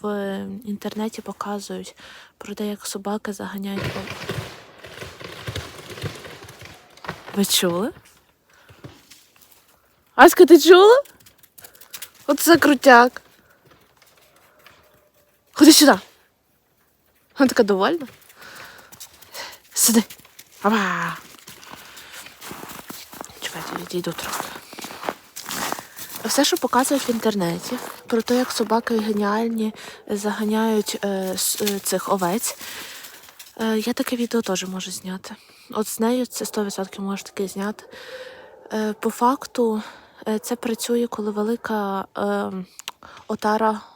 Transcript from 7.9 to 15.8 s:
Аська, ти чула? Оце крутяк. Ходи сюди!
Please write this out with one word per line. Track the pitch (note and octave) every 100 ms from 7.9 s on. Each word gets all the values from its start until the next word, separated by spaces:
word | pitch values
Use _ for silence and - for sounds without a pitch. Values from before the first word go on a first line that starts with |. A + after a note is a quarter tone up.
| - - _ _ _ _ _ - - - - - - _ _ - - _ _ _ _ _ -
Аська, | C#4+ - D4+
ти | D#4+
чула? | D4+ F4+ G#4 B4+ - - - _ - - - - - - - - -
Оце | D4 D4 E4
крутяк. | D4 C#4 C#4 A#3+ B3 - - _ _ _ _ - _ _ _ _ _ _ _ _ - - _ _ _ _ _ _ _
Ходи | - D4
сюди! | D4+